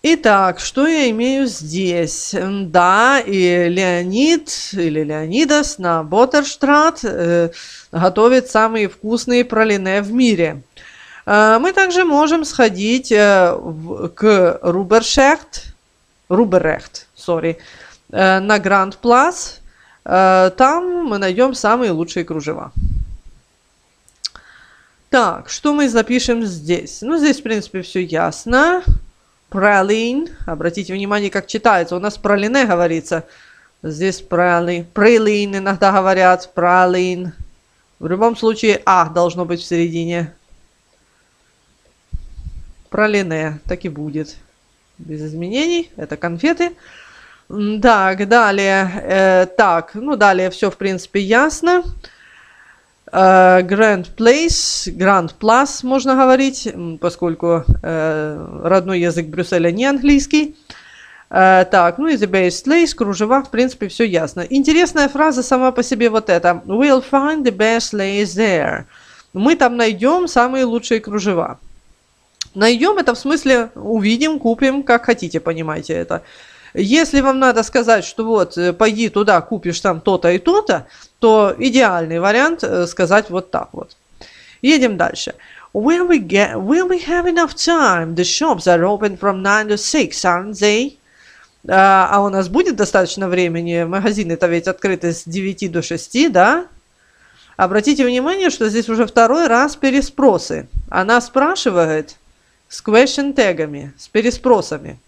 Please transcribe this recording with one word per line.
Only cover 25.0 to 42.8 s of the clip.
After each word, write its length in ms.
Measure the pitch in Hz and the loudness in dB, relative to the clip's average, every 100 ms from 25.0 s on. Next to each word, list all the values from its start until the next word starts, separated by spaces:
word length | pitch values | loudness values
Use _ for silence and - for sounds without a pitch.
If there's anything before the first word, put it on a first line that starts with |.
| _ | _
Так, 400 | 262 214 165 - | 2 2 -2 -10
что 240 | - 302 | -6 -2
мы 140 | 294 277 | 0 2
запишем 560 | 226 220 247 247 233 220 | 0 0 -2 0 -2 -4
здесь? 540 | 175 151 175 - - | -8 -4 -4 -4 -12
Ну, 160 | 226 320 | -4 0
здесь, 220 | 294 285 | 2 0
в 40 | |
принципе, 400 | 233 220 196 190 | -2 -6 -6 -12
всё 160 | 180 190 | -8 -8
ясно. 840 | 175 160 170 156 226 247 311 359 359 - - _ _ _ _ | -4 -2 -2 -4 -2 2 2 0 2 0 0 _ _ _ _
Пралин. 800 | 196 202 202 190 214 233 262 339 - - | 0 2 2 2 0 -2 -4 -6 -10 -10
Обратите 460 | 262 262 - 185 | -4 -6 -6 -8
внимание, 360 | 190 196 208 202 | -8 -4 -4 -2
как 160 | 196 185 | -4 -6
читается. 500 | 220 226 196 170 180 | -2 2 2 0 -4
У 40 | |
нас 180 | 202 - | -6 -6
пралине 480 | 208 202 208 269 233 | 0 0 2 0 2
говорится. 580 | 175 170 165 156 165 - - - _ _ _ | 2 0 -2 -4 -8 -8 -20 -20 _ _ _
Здесь 380 | 156 151 190 180 | -12 -6 -6 -6
прали-, 600 | - 170 180 170 175 175 170 - | -4 0 2 2 -2 -4 -6 2
пралин 600 | 208 233 214 208 202 196 | 4 6 2 0 -2 -4
иногда 340 | 196 190 196 | -4 0 2
говорят. 600 | 196 190 185 185 180 - - | 4 2 4 4 4 -2 -2
Пралин. 800 | 170 180 180 180 185 180 180 - - _ _ _ _ _ | 2 4 4 2 -2 -4 -8 -12 -18 _ _ _ _ _
В 80 | 160 | -6
любом 280 | 185 226 220 | 0 0 0
случае, 460 | 220 220 220 202 - | -2 0 0 0 2
а 200 | 185 160 | 2 2
должно 360 | 165 175 175 170 | 0 -2 -2 -6
быть 160 | 170 | -6
в 40 | - | -4
середине. 680 | 170 170 165 170 170 165 - _ - _ _ _ _ _ _ _ _ _ _ _ _ _ _ _ - - - - - - - | -2 -2 -4 -6 -6 -8 -12 _ -20 _ _ _ _ _ _ _ _ _ _ _ _ _ _ _ -12 -12 -18 -16 -16 -18 -20